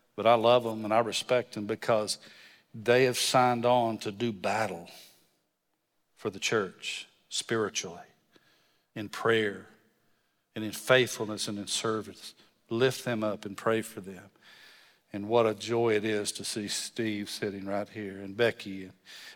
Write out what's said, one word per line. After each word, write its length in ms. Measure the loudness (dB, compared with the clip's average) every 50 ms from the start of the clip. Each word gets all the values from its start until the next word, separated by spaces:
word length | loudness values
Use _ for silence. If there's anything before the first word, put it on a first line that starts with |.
| _ _ _
but 100 | 2 6
I 80 | 6 6
love 300 | 8 8 8 6 6 4
them 200 | 2 -4 -4 -2
and 100 | 2 2
I 60 | 2
respect 520 | 2 2 -2 -4 0 2 2 2 0 -2
them 140 | -6 -6 -4
because 520 | -4 -6 -2 0 2 2 2 2 -2 -4 -6 -10 -18 -20 -20 -20 -20 -20 _ _ _ -16
they 300 | -2 2 4 6 6 6
have 140 | 4 2 0
signed 460 | 0 4 4 6 6 4 4 2 4
on 340 | 4 4 4 2 0 -2 -4
to 140 | -6 -8
do 180 | -4 -2 -2 -2
battle 600 | -2 -2 -2 -2 0 0 0 -2 -4 -8 -12 -16 -18 -20 -20 -20 _ _ _ _ _ _ _ _ _ _ _ _ _ _ _ _ _ _ _ _ _
for 120 | -8 -8 -8
the 100 | -6 -4
church 680 | -2 0 0 0 0 -2 -6 -10 -10 -8 -8 -8 -10 -14 _ _ _ -8
spiritually, 800 | -8 -6 -4 -2 0 0 0 -2 -2 -6 -8 -8 -10 -14 -18 -20 _ _ _ _ _ _ _ _ _ _ _ _ _ _ _ _ -12
in 140 | -10 -10 -10
prayer, 580 | -6 -2 0 2 2 2 2 0 -4 -8 -14 -20 -20 _ _ _ _ _ _ _ _ _ _ _ _ _ _ _ -10
and 100 | -8 -8
in 60 | -8
faithfulness 800 | -8 -4 2 4 4 4 4 2 -2 -6 -6 -6 -6 -6 -6 -6
and 100 | -6 -6
in 80 | -6
service. 680 | -6 -4 -4 -2 -2 -4 -4 -6 -10 -14 -18 -20 -20 -20 _ _ _ _ _ _ -4
Lift 360 | 0 2 2 2 0 -2 -4
them 200 | -4 -4 -2 -2
up 220 | -4 -4 -6 -8
and 100 | -12 -10
pray 240 | -4 0 0 0 0
for 200 | -2 -4 -10 -14
them. 300 | -14 -14 -14 -16 -18 -20 _ _ _ -20 -20 -20 -20 -20 -20 -20 -20 _ _ _ _ _
And 160 | -10 -8 -2 2
what 180 | 4 4 4
a 80 | 4 2
joy 420 | -2 -4 -2 0 2 4 4 4
it 80 | 2 2
is 260 | 0 0 -2 -2 -4
to 120 | -6 -6 -8
see 240 | -6 -6 -6 -6 -4
Steve 640 | -6 -6 -8 -6 -4 -4 -2 -2 -2 -4 -6 -8
sitting 340 | -6 -6 -4 -4 -4 -6 -6
right 240 | -4 -4 -4 -4 -6
here 320 | -8 -10 -10 -8 -10 -10
and 160 | -10 -6 0
Becky. 540 | 2 2 2 2 -2 -8 -10 -10 -10 -12 -14 -18 _ _ -20 -20 -20 -20 -20 2